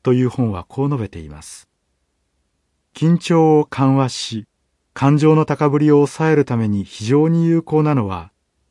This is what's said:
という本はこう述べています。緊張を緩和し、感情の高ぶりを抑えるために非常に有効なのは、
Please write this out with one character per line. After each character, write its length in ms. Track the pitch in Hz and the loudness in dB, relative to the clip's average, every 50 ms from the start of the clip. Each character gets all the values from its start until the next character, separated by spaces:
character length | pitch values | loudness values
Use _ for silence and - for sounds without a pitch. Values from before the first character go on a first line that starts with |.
| - | -2
と 120 | 131 123 | 0 0
い 100 | 127 127 | 2 0
う 60 | 123 | -2
本 220 | - - 123 113 98 | -2 -2 -4 -4 -4
は 120 | 90 85 | -6 -10
こ 220 | - - 135 135 | -10 -8 -6 -4
う 20 | 143 | -4
述 140 | 147 127 110 | -4 -4 -6
べ 60 | 92 | -8
て 100 | - 87 | -10 -14
い 80 | 80 76 | -16 -16
ま 140 | 73 76 82 | -16 -18 -18
す。 260 | - - - - _ _ _ _ _ _ _ _ _ _ _ _ _ _ _ _ _ _ _ _ _ _ _ _ _ - | -20 -20 -20 -20 _ _ _ _ _ _ _ _ _ _ _ _ _ _ _ _ _ _ _ _ _ _ _ _ _ -8
緊 240 | - 151 165 175 - | -2 0 2 2 0
張 420 | - - 175 165 160 156 156 151 | 0 0 2 4 4 4 4 4
を 60 | 147 | 2
緩 300 | - - - 135 135 135 | 0 -2 0 0 2 2
和 120 | 135 135 127 | 2 0 -2
し、 380 | - - - - 113 110 98 - _ _ _ _ _ _ _ _ - | -4 -8 -10 -10 -10 -10 -12 -12 _ _ _ _ _ _ _ _ -6
感 240 | - 139 139 147 147 | -2 0 2 2 4
情 160 | 151 156 156 | 4 4 4
の 100 | 156 151 | 4 2
高 240 | - 147 - 151 147 | 0 -2 -2 0 0
ぶ 120 | 139 147 | 0 2
り 120 | 147 151 147 | 2 4 4
を 40 | |
抑 340 | 147 143 139 - - 160 160 | 4 2 0 -2 -2 -2 0
え 60 | 156 | 2
る 100 | 147 139 | 0 0
た 100 | - 127 | 0 -2
め 100 | 113 113 | -2 -2
に 180 | 107 104 101 92 | -2 -2 -4 -6
非 200 | - - - 107 | -8 -12 -10 -4
常 240 | 110 135 147 156 160 | 0 0 2 2 2
に 160 | 165 165 165 | 2 0 2
有 160 | 165 165 165 | 2 0 0
効 220 | 165 - 156 156 151 | -2 -2 -2 0 0
な 120 | 151 147 | 0 0
の 120 | 131 107 | -2 -2
は、 260 | 98 95 87 82 87 _ _ _ _ _ _ _ _ | -4 -6 -10 -12 -14 _ _ _ _ _ _ _ _